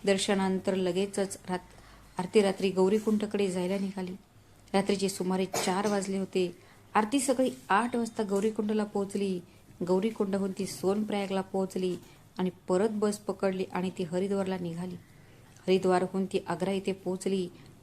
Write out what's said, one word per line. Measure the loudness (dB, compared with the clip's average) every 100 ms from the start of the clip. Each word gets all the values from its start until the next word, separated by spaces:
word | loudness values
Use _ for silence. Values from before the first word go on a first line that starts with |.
दर्शनानंतर | 2 0 2 2 2 0 0
लगेचच | 0 0 0 -2 -2 -4 -6 -6
रात-, | -6 -8 -20 -20 -20 -12 -8
आरती | 4 4
रात्री | 4 2 0
गौरीकुंडकडे | 4 4 4 2 2 0 0 0
जायला | 0 -2 -2
निघाली. | -4 -6 -8 -10 -16 -20 -20 -20 0
रात्रीचे | 2 2 0 0
सुमारे | -2 -2 0
चार | 0 -2 0 0 2
वाजले | 0 -2 -4
होते. | -2 0 -2 -4 -20 -20 -2
आरती | 0 2 0
सकाळी | 2 2 2 -2 2
आठ | 2 2 -2
वाजता | -2 -2 0
गौरीकुंडला | 2 0 0 0 0
पोहोचली. | 0 -2 -2 -2 -2 -4 -8 -20 -20 -8 0
गौरीकुंडहून | 2 2 0 -2 0 -2 -4
ती | -6
सोनप्रयागला | -2 0 0 0 -2 -2 -4
पोहोचली | -2 -2 -2 -2 -4 -4 -10 -20 -16 -4
आणि | -4 -4 0
परत | 2 2
बस | 2 0 -2
पकडली | -6 -2 -2 -2 -4
आणि | -2 -2 -4
ती |
हरिद्वारला | -4 -2 0 -2 -2 -4
निघाली. | -4 -6 -8 -10 -16 -20 -20 -20 -20 -8
हरिद्वारहून | 2 4 4 2 2 -2 -2
ती | -4 -4
आग्रा | -4 -2
येथे | -2 -4
पोहोचली | -4 -6 -4 -2 -2 -4 -10 -20 -10